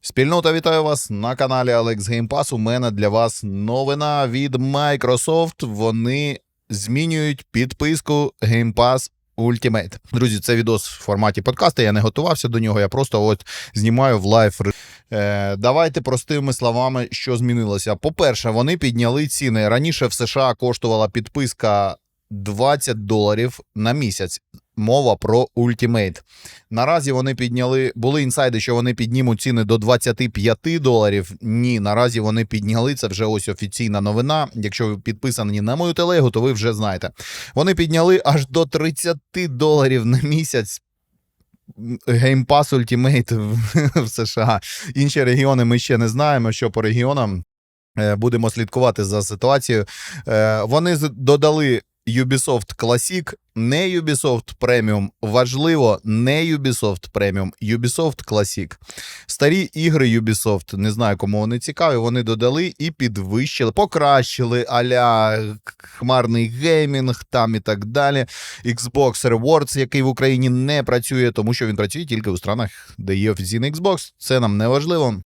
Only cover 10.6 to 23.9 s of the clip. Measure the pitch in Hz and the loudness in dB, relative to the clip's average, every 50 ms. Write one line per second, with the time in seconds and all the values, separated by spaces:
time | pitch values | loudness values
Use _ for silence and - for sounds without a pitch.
10.6 | 113 113 113 101 - - - - - - 104 98 110 104 101 - 98 - 131 - | 2 2 0 0 -2 -6 -14 -12 -4 -4 -2 2 2 0 0 0 -4 -4 -2 2
11.6 | - 165 - - 120 104 104 104 104 107 - - 151 175 165 - - 120 117 113 | 0 0 2 2 0 2 2 2 0 0 0 0 0 0 -2 -2 -2 -2 -2 0
12.6 | 113 110 104 107 101 95 - 127 139 - - 107 104 110 107 - - - - - | 0 0 0 0 0 0 0 -2 -2 0 0 0 2 2 0 0 -4 -16 -16 -16
13.6 | - - - 107 104 113 113 123 135 135 120 104 92 101 110 113 113 104 - - | -16 -8 -4 0 2 2 4 4 4 4 2 2 2 4 4 6 6 4 2 0
14.6 | 95 101 - - - - - - _ _ 113 107 101 101 104 101 101 98 101 98 | -4 -4 -4 -6 -10 -20 -20 -20 _ _ -4 -2 -2 -2 -2 -2 -2 -2 -4 0
15.6 | 107 120 131 156 170 160 135 - 117 - 131 123 - _ 156 147 139 139 123 - | 0 2 2 2 2 0 0 -4 -2 -2 -2 -2 -2 _ -4 -2 -2 -2 -4 -2
16.6 | 127 120 117 120 127 131 131 127 120 - - - - - 123 117 123 123 120 120 | -2 -2 0 0 -2 -2 -2 -4 -6 -6 -8 -8 -4 -4 -2 0 0 0 0 0
17.6 | 113 104 101 98 - 110 104 95 - 151 160 - 175 139 117 - - 120 107 113 | 0 -2 -2 -4 -2 -4 -6 -2 -4 -4 -2 2 0 2 2 0 -2 -2 0 0
18.6 | 123 147 180 170 147 131 120 117 120 117 123 143 151 139 - - 147 131 110 110 | 0 0 0 0 -2 -2 0 2 0 2 0 0 -2 -2 -4 -4 -2 0 0 2
19.6 | 107 104 110 123 147 165 156 - 139 117 - - 120 110 - 139 135 127 120 _ | 2 2 2 2 0 0 -2 0 -2 -2 -2 -2 -4 -2 0 2 2 2 0 _
20.6 | - 123 120 - - 117 113 110 110 101 - 117 107 - _ 147 139 120 - _ | 0 -2 -2 -2 -2 0 2 2 2 0 0 -4 -8 -4 _ -4 -4 -4 -4 _
21.6 | - 110 104 101 101 98 82 _ _ _ _ _ _ _ 104 101 98 104 101 101 | 0 2 2 2 2 0 -2 _ _ _ _ _ _ _ -12 -8 -6 -6 -2 0
22.6 | 123 135 147 143 - - 120 110 104 98 110 107 104 104 104 107 117 123 - - | 2 2 2 0 0 -4 -4 -6 -2 0 0 2 2 2 2 0 0 -4 -4 -10
23.6 | - _ _ 107 107 113 | -20 _ _ -4 -2 -2